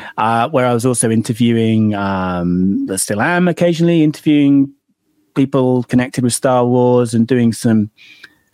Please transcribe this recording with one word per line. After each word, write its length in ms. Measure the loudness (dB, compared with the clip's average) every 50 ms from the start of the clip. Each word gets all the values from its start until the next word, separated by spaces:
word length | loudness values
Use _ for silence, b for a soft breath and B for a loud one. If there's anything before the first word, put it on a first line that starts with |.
| B B B -4
uh, 320 | -2 -2 0 0 -2 0
where 160 | 0 0 0
I 80 | 0 0
was 100 | 0 0
also 280 | -2 -2 0 0 0
interviewing, 800 | 0 0 -2 -2 -2 0 0 0 2 2 0 0 2 2 0 0 0
um, 920 | -2 -4 -4 -4 -4 -4 -4 -4 -4 -2 -2 -2 0 0 0 0 -2 -4 -6
I 40 | -6 -6
still 240 | -6 -6 -4 -2
am 260 | -2 -2 0 0 0 0
occasionally 560 | 0 0 0 0 0 0 0 0 2 2 2
interviewing 680 | 0 0 -2 -2 0 2 2 4 4 4 2 2 0 -4 _ _ _ _ _ _ _ _ _ _ _ -4
people 480 | -2 -2 0 0 0 0 2 0 -2 -2
connected 400 | 0 -2 -2 -2 -2 -4 -4 -2
with 100 | -2 -2
Star 320 | -2 -2 0 2 2 2
Wars 480 | 2 2 2 2 4 4 2 0 0 0
and 140 | -2 0 0
doing 260 | 2 2 2 0 0
some, 360 | 0 -2 0 0 0 0 -2 _ B B B B B B B B B B B